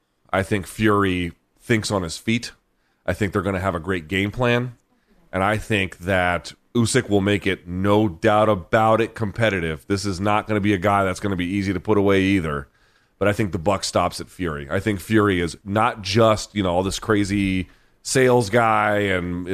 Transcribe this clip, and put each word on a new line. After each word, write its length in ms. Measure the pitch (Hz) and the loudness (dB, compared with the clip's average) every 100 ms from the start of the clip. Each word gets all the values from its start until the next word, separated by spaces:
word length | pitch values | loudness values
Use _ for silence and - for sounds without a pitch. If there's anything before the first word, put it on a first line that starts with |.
| _ _ _ | _ _ _
I 120 | 95 | -2
think 220 | 95 104 87 | 0 -2 -4
Fury 640 | - 107 101 98 90 87 - _ _ | 0 4 4 2 0 -4 -8 _ _
thinks 320 | - 117 - | 0 0 0
on 120 | 104 | -2
his 140 | 85 - | -4 -6
feet. 340 | - 117 - - _ _ _ _ - | -2 -2 -4 -18 _ _ _ _ -6
I 80 | |
think 200 | 87 101 | -2 -2
they're 80 | 104 | -2
gonna 180 | 92 95 | -2 -2
have 160 | 95 85 | -2 -4
a 40 | |
great 280 | 80 92 78 | -4 -6 -2
game 240 | 95 101 | -2 -2
plan. 440 | 101 123 120 123 117 _ _ _ _ _ | -2 0 0 -2 -12 _ _ _ _ _
And 100 | 92 | -2
I 140 | 95 107 | 0 0
think 400 | - 107 95 - | -2 -2 -2 -6
that 540 | 87 95 90 87 - - _ 120 | -2 0 0 -2 -6 -20 _ -2
Usyk 340 | 113 127 117 | 0 0 2
will 120 | 101 | 0
make 240 | 98 101 95 | 2 0 -2
it 220 | 90 87 | -6 -6
no 400 | 90 98 107 107 | -4 2 2 2
doubt 420 | 82 110 107 107 | 0 2 4 4
about 520 | 104 85 113 110 110 | 0 0 2 4 2
it 140 | 113 - | 0 -4
competitive. 720 | 107 92 110 98 82 78 - | -8 -2 -2 0 -4 -6 -4
This 180 | 98 98 | -4 -4
is 140 | 87 | -4
not 280 | 101 107 98 | 0 0 0
gonna 140 | 107 | 0
be 120 | 101 | 2
a 40 | 101 | 2
guy 260 | 98 101 | 2 2
that's 160 | 98 92 | 0 -2
gonna 160 | 101 92 | -4 -4
be 100 | 87 | -2
easy 280 | 101 98 | -2 -2
to 60 | 90 | -4
put 180 | - 104 | 0 2
away 240 | 101 98 | 4 4
either. 460 | 95 98 80 71 69 _ _ _ _ - | 4 2 0 -6 -10 _ _ _ _ -4
But 80 | 98 | -2
I 60 | |
think 180 | 101 107 | 0 -2
the 80 | 87 | -2
buck 240 | 82 95 | -2 -2
stops 360 | - 101 90 - | -2 -2 -2 -4
at 100 | 85 | -14
Fury. 380 | - 87 73 71 | -8 -6 -6 -4
I 100 | 90 | -4
think 200 | 110 98 | -2 -4
Fury 420 | - 110 104 90 | 0 2 4 2
is 140 | 87 - | -2 -6
not 380 | 98 101 117 113 | -4 0 0 -2
just, 540 | 95 107 113 107 - 104 | -2 4 4 4 -2 -2
you 80 | |
know, 80 | 95 | 0
all 80 | 87 | 0
this 160 | 95 - | 0 -2
crazy 680 | - 107 98 101 98 92 90 _ _ _ | 0 0 2 0 0 -2 -4 _ _ _
sales 480 | - 135 127 123 104 | -2 2 4 4 2
guy 480 | 120 113 107 107 104 | 2 2 2 2 2
and, 500 | 101 92 87 87 90 | 0 0 -2 -6 -4